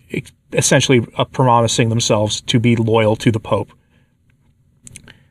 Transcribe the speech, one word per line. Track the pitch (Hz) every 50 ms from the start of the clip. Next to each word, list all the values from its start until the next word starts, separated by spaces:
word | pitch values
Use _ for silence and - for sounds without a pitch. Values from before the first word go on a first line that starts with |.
| _ -
e-, | - - - - - _ _ _
essentially, | - - - - 160 139 - - 135 120 110 - -
uh, | - 123
promising | - - - 131 127 117 120 117 110 - - 120 113
themselves | 110 117 - - - 104 107 107 - -
to | - - - 120
be | 110 117 117
loyal | 113 110 110 110 113 110 107 110
to | - - 127
the | 110 110
Pope. | - - - 98 - - - _ _ _ _ _ _ _ _ _ _ _ _ _ _ _ _ _ _ _ _ _ - - - - - - - _ _ _